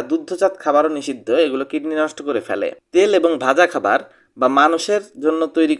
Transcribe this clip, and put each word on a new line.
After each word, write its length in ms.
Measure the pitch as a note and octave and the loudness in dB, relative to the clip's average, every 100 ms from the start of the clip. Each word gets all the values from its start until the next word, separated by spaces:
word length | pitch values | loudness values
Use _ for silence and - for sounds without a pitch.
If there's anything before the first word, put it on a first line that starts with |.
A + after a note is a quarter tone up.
| B2+ | 0
দুগ্ধজাত 440 | D#3+ D3+ F3+ G3 - | -4 -4 -2 -2 0
খাবারও 280 | D3+ C#3+ D#3 D3 | 0 2 0 -2
নিষিদ্ধ, 300 | C#3+ B2 A2 C#3+ D3+ | -8 -8 -2 0 2
এগুলো 180 | C3 C#3 | -2 -4
কিডনি 240 | D#3 D#3 D#3 | -6 -4 -4
নষ্ট 160 | D#3 - C#3+ | -4 -6 -6
করে 120 | A2+ - | -4 -4
ফেলে। 200 | G2 F2+ - _ | -4 -6 -8 _
তেল 180 | F3 G#3 F#3+ | 2 4 4
এবং 100 | E3 D3 | 2 0
ভাজা 220 | C3 C#3+ F3 | 2 2 2
খাবার 340 | C3+ G2 B2 - _ _ - | 2 0 0 -2 _ _ -2
বা 120 | B2+ C#3 | 0 4
মানুষের 420 | D#3 E3 G3+ G#3 - C3+ | 2 2 -2 -2 -4 -4
জন্য 160 | D3+ D#3+ D#3 E3 | -2 0 0 2
তৈরি 200 | D#3 | 2